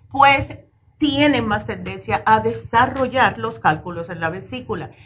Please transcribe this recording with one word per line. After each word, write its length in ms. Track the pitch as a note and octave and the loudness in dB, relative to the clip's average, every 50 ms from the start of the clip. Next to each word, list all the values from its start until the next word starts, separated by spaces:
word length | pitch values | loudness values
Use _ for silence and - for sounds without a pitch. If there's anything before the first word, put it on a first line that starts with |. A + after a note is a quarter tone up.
| _ _ - | _ _ 2
pues 460 | - C#4 C#4 C#4 C4+ - - D4+ - - _ _ _ _ _ _ - | 4 6 6 6 4 0 -4 -10 -14 -20 _ _ _ _ _ _ -4
tienen 480 | D4+ C#4+ C4+ C#4 D4 D4 C#4 A#3+ A3+ | -2 0 2 4 4 4 4 2 0
más 180 | G#3+ G#3 G#3+ - | -2 -2 -2 -4
tendencia 580 | - G3+ F#3 F3+ F#3 G3 F#3+ - - G#3 G3+ - | -6 -10 -10 -10 -10 -12 -10 -6 -4 -4 -2 2
a 140 | G#3+ A3 A3 | 4 4 4
desarrollar 1000 | G#3+ A3+ A#3 A3+ - - - A3+ B3+ B3+ B3+ C4+ C4 - A#3+ C4 A#3+ G3 - A#3 | 4 0 -4 -6 -6 -2 2 2 2 2 2 0 -2 0 2 2 2 2 0 -2
los 200 | A3+ A3+ A3 - | -6 -6 -6 -2
cálculos 520 | - F3 D#3 D#3 - F3+ F3 E3+ E3+ F3 | 0 0 0 0 -2 -8 -8 -8 -8 -8
en 100 | F3+ E3 | -8 -6
la 100 | E3 D#3+ | -4 -4
vesícula. 600 | F3 F#3+ F#3+ - B3+ B3 B3 - G#3+ F3 C#3+ C#3 - - - | -4 -6 -10 -10 -12 -10 -8 -8 -8 -8 -8 -10 -16 -20 -20